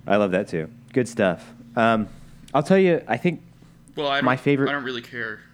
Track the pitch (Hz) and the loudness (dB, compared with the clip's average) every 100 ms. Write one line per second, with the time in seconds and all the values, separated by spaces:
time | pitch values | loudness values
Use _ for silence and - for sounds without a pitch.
0 | - 101 101 92 104 85 78 - - 131 | -2 0 2 0 -2 -6 -6 -12 -4 -2
1 | 117 - 98 85 - - - - 113 110 | -2 0 0 0 -8 -20 -8 0 2 2
2 | 104 - - - - 139 151 190 190 160 | -2 -10 -20 -20 -4 -2 2 4 4 2
3 | - 117 180 160 - - - - - - | -2 -2 -2 -4 -10 -20 -20 -20 -16 -8
4 | 143 139 131 131 143 139 139 143 127 120 | -4 0 0 2 2 2 0 -2 -6 -8
5 | 120 123 113 107 - | -10 -10 -10 -10 -18